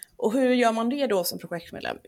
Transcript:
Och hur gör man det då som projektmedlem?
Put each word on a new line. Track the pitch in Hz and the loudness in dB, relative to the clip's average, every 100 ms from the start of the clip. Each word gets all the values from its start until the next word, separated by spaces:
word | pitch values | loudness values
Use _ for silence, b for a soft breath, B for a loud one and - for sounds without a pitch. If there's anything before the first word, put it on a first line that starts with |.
| B B | B B
Och | 214 | 0
hur | 262 254 | 2 4
gör | 254 233 | 4 2
man | 226 233 | 2 -2
det | 285 254 | 0 0
då | 190 | 0
som | 175 185 | -2 -6
projektmedlem? | 170 170 - - - - | -8 -10 -10 -10 -8 -10